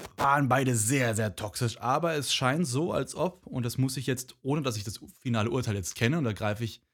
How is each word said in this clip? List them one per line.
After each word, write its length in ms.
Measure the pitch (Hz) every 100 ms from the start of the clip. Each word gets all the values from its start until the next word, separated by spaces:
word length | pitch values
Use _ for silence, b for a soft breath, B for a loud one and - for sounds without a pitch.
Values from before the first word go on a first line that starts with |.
| - -
waren 300 | 139 143 139
beide 280 | 127 131 120
sehr, 400 | 107 139 123 107
sehr 200 | 110 92
toxisch. 440 | 107 - 120 -
Aber 340 | 117 143 170
es 200 | 156 135
scheint 340 | - 131 147 170
so, 260 | 120 175
als 220 | 208 139 -
ob, 320 | 165 - -
und 160 | 131
das 160 | 120 -
muss 180 | 131 131
ich 80 | 127
jetzt, 300 | 123 - -
ohne 180 | 135 151
dass 160 | 131 107
ich 60 |
das 160 | 101 98 - -
finale 300 | 131 113 104
Urteil 260 | 131 117 101
jetzt 200 | 90 -
kenne, 240 | 117 165
und 60 | 131
da 80 |
greife 300 | 104 110 104
ich 180 | 117 - _